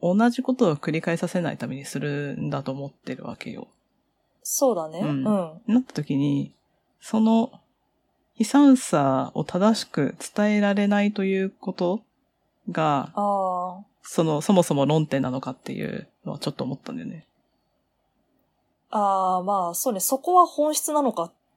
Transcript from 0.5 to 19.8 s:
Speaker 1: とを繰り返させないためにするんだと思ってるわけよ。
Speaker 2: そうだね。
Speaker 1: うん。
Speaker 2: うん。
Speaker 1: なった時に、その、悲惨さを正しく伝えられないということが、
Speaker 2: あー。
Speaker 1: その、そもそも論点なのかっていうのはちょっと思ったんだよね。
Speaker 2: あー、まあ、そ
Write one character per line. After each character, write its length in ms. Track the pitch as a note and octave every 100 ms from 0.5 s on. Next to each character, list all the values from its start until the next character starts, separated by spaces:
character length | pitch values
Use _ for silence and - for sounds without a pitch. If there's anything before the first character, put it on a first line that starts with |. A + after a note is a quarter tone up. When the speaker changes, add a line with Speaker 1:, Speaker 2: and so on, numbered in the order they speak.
Speaker 1:
と 140 | B3+ G3+
を 80 | D3
繰 160 | -
り 100 | D#3
返 140 | E3+ E3
さ 140 | F3
せ 100 | F3+
な 140 | D3+
い 40 | -
た 100 | B2
め 80 | C3+
に 100 | C#3
す 120 | C#3+
る 380 | D3 C#3+ C#3+ -
ん 120 | D3
だ 120 | C#3
と 120 | C#3
思 140 | C3+ C#3+
っ 40 |
て 240 | - - B2+
る 80 |
わ 140 | B2 -
け 140 | -
よ。 180 | - - _ _ _ _ _ _ _
Speaker 2:
そ 300 | - - C4+
う 20 | F#3
だ 140 | D#3
ね。 100 | E3
Speaker 1:
う 60 | F#3+
ん。 20 |
Speaker 2:
う 40 |
ん。 480 | C#3 G#3+ G3+ E3 D#3+ -
Speaker 1:
な 120 | A#3+
っ 40 |
た 100 | B3+
時 240 | - D3+ C#3
に、 360 | C#3+ C#3+ - - _ _ _ _
そ 220 | - A3
の、 300 | A3 A3+ A3+ - _ _ _ _ _ _ _ -
悲 80 | A3
惨 300 | C#4+ C#4+ B3+
さ 560 | - D#3 C#3 C3 C3+
を 120 | - D#3
正 340 | F3+ G#3 G#3+
し 60 | -
く 320 | - C#3 - - -
伝 220 | G#3 G#2
え 20 |
ら 140 | G3+
れ 140 | G3+ G3+
な 160 | G3+
い 100 | G#3
と 100 | G#3
い 200 | F#3+ F#3+
う 80 | F#3+
こ 200 | - -
と 300 | F3+ F3 G#3 - _ _ _ _ _ -
が、 440 | E3+ D#3 C#3 -
Speaker 2:
あ 680 | G#3 G3+ G3+ F#3 F3+ F3+ F#3
ー。 140 | - _ -
Speaker 1:
そ 160 | -
の、 180 | D#3+ D3
そ 120 | -
も 80 | G3
そ 140 | E3+ C#3
も 100 | C#3
論 220 | D#3 D3+
点 160 | C#3
な 80 | B2+
の 100 | B2+
か 100 | -
っ 40 | -
て 180 | -
い 100 | -
う 240 | - - - _ -
の 80 |
は 40 | D3+
ち 120 | -
ょ 20 |
っ 20 |
と 100 | -
思 120 | B2+ D3+
っ 20 |
た 140 | -
ん 40 | -
だ 60 |
よ 60 | -
ね。 180 | D#3+ - _ _ _ _ _ _ _ _ _ _ _ _ _ _ _ _
Speaker 2:
あ 480 | G#3+ G3+ F#3+ F#3 F#3
ー、 20 |
ま 260 | F#3 G3 F3
あ、 40 |
そ 160 | F3